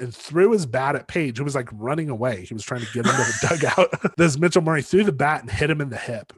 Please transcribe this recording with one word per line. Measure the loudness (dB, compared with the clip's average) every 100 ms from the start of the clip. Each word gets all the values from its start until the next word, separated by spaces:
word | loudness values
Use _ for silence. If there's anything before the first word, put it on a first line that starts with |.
and | -10
threw | -12 -4 4 4
his | 4 2
bat | 0 0 -2
at | -2
Page, | -2 -2 -2
who | -4
was, | -4
like, | -6
running | -8 -4 -4 -4
away. | -2 -2 -4
He | -8
was | -12 -8
trying | -8
to | -6
get | -2 0
into | 2
the | 0 0 0
<laughs> | 0 2 4
dugout. | 2 2 -4 2
This | 2 4
Mitchell | 4 4
Murray | 2 0
threw | 2 4 4
the |
bat | 2 0 0
and | -4
hit | -2 0
him | 0
in | -4
the | -8
hip, | -8 -10 -12